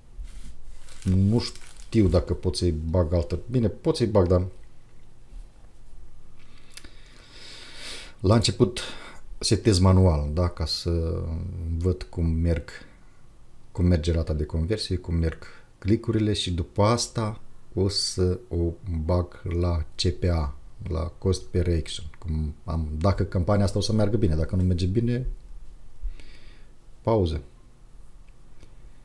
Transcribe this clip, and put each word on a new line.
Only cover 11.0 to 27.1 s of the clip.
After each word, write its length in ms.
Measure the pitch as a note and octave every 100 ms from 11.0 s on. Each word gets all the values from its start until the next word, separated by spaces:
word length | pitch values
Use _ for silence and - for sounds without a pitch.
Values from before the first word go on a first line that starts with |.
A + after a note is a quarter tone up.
| E2 E2+ E2+ D#2+ F2 F2 E2 E2
văd 260 | F2+ F2+
cum 220 | - - E2
merg, 440 | D#2+ E2+ D#2+ - - - - - - - - - - -
cum 140 | - F2+
merge 260 | F2 D#2+
rata 220 | E2 D#2+
de 100 | D2+
conversie, 520 | D2+ D#2+ D#2+ G#2+ - F2+
cum 200 | - E2+
merg 280 | D#2+ - - - - -
clicurile 560 | F#2+ A2+ - A2 G#2+
și 180 | G2+ -
după 320 | F2 - -
asta 580 | G#2 A#2+ - - G#2+ G#2+ - - -
o 140 | - G2
să 520 | - - - F#2 F2+ -
o 240 | F2 E2+ E2 F#2+ E2 D#2
bag 360 | F2+ F2 -
la 420 | F2+ E2+ F2 E2+ D2+ -
C 140 | F#2
P 140 | -
A, 340 | F#2 E2+ D2 - - - G2+
la 140 | D#2+ E2+ -
cost 260 | G2 F2+
per 240 | - F#2+ E2+
action. 380 | E2 D#2 - - -
Cum 340 | E2 D#2 D#2 D2+
am, 260 | - E2 D#2 D2+
dacă 260 | F#2+ G2
campania 420 | F#2+ F#2+ F2 G#2 G2
asta 120 | G2+
o 40 |
să 120 | F#2+
meargă 240 | G#2+ G#2 A2
bine, 180 | G2+ D#2
dacă 200 | D#2+ F#2+
nu 80 |
merge 220 | F2+ F2 F#2
bine, 400 | G2+ A#2 A#2+ B2+ - - - - - - - - - - - - - - - - -
pauză. 400 | -